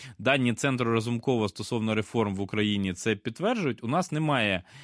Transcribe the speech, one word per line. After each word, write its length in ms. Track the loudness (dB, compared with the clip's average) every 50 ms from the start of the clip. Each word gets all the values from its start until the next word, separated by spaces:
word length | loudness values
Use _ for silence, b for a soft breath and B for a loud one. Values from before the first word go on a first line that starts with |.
| B -16 B
дані 360 | B 2 2 2 4 4 2 2
Центру 400 | 2 0 0 2 2 2 2 2
Разумкова 560 | 2 2 0 -2 -2 0 2 2 2 2 0
стосовно 460 | -2 -4 -6 -4 -2 0 0 0 0
реформ 400 | 0 -2 0 0 0 0 0 0
в 60 | -4
Україні 520 | -4 -2 0 0 2 2 2 0 0 -2 -2
це 220 | -2 0 -2 -2
підтверджують, 680 | -2 -4 -8 -6 -2 -2 -2 0 0 0 -2 -2 -4 -4
у 40 |
нас 240 | -2 0 0 0 0
немає 520 | -2 -2 0 2 2 2 2 2 2 0 -2 B B B